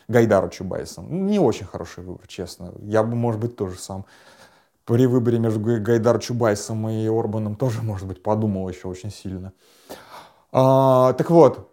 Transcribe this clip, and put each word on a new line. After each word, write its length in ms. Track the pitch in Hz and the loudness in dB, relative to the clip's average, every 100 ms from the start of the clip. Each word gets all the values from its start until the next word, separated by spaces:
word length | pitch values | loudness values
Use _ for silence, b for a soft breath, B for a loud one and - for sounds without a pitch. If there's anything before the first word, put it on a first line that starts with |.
| B | B
Гайдару 420 | 117 113 101 85 | 2 4 4 2
Чубайсом. 800 | - 92 - - - 95 175 196 | -6 -10 -8 -10 -14 -10 -6 -2
Не 120 | 208 | 2
очень 260 | 127 - 98 | 2 0 -8
хороший 380 | 90 85 - | -12 -14 -14
выбор, 240 | 92 85 - | -16 -16 -16
честно. 460 | - 87 - 90 - | -14 -12 -12 -16 -14
Я 220 | 104 107 | -2 0
бы, 120 | 113 120 | 0 0
может 260 | 117 107 | -2 -2
быть, 140 | 117 - | -4 -6
тоже 220 | 95 90 | -8 -8
сам 260 | - 95 - b b b b b b _ - | -12 -12 -14 b b b b b b _ -2
при 220 | 120 131 | 2 4
выборе 320 | 123 117 117 | 2 2 0
между 200 | 113 107 | 0 -2
Гай-, 200 | 107 117 | 0 -2
Гайдар 400 | 104 117 113 113 | 2 2 4 2
Чубайсом 680 | - 120 117 104 - 110 110 | 0 -2 0 0 -4 -6 -6
и 180 | 110 110 | -4 -2
Орбаном 480 | 113 110 110 104 104 | -2 -2 -4 -6 -4
тоже, 260 | 131 113 | -4 -4
может 260 | 110 95 95 | -6 -8 -10
быть, 140 | 90 | -8
подумал 460 | 107 107 110 95 92 | -4 0 0 -2 -6
еще 200 | 90 92 | -8 -10
очень 220 | 90 104 | -10 -12
сильно. 420 | - 95 92 92 - B B B B B B B B B | -12 -12 -10 -12 -18 B B B B B B B B B
А, 640 | 131 131 135 135 127 127 | 2 4 6 6 6 4
так 160 | 127 - | 2 4
вот 380 | 170 135 - - | 8 8 6 -14